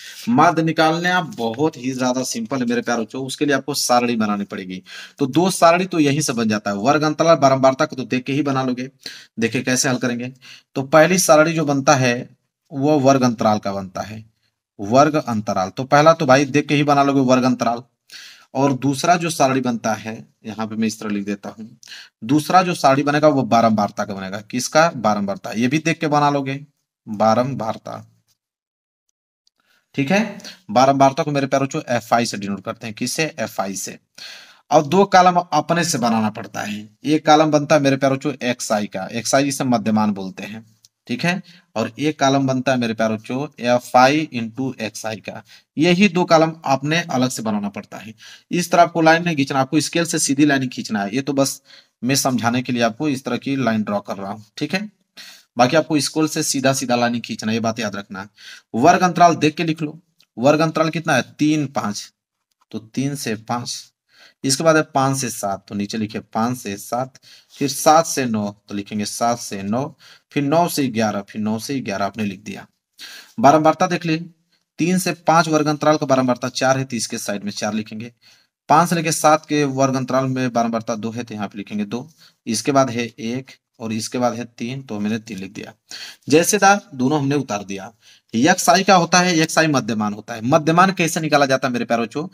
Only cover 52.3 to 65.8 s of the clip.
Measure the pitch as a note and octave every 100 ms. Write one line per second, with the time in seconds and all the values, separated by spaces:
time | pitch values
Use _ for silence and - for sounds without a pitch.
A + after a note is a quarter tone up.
52.3 | B2 A2+ B2 B2+ A#2+ A#2 A2 D3+ C3 -
53.3 | A#2+ C3+ C#3 A#2 A2 G#2 G2+ - G2 G2
54.3 | G#2+ A2 - D3 F#3+ G#3+ _ _ - -
55.3 | - _ - - D#3+ D3+ D#3 - D#3 D#3
56.3 | E3 D3+ C#3+ C3 C3+ B2+ A#2+ A#2+ A#2+ -
57.3 | A2 A2 A2+ A2+ A2+ G#2+ G2 G2 F#2+ G2+
58.3 | _ - - _ A2 D3 F#3 F3+ E3+ F3
59.3 | C#3 D3 D#3 E3+ D#3 D3+ - _ _ _
60.3 | - C3 D3+ D#3+ D#3 D#3+ E3 D#3+ C3+ A2
61.3 | - D3+ D#3 C#3 - A2 G2+ - _ _
62.3 | _ _ _ _ A2 A2 - C#3 C#3+ A#2+
63.3 | G#2+ A2 A#2+ B2+ - - _ _ _ -
64.3 | _ C3+ C3+ E3 D#3 D3+ C#3 C3+ C3+ B2
65.3 | - G2+ F#2+ - G2+